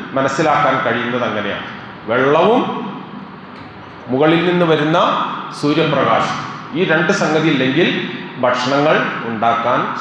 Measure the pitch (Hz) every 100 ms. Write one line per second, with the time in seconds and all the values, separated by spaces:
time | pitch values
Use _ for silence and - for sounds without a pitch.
0 | - 135 135 - 156 147 147 120 117 120
1 | 120 120 113 104 101 85 - - - -
2 | 104 123 135 156 190 240 - - - -
3 | - - - - - - - - - -
4 | - 131 156 165 175 175 170 160 156 170
5 | 226 - - - - - 147 156 156 135
6 | 117 110 - - - - - 151 175 165
7 | 175 190 160 156 156 139 131 143 185 -
8 | - - - - 123 120 127 143 151 196
9 | 226 - 113 110 113 117 120 135 165 -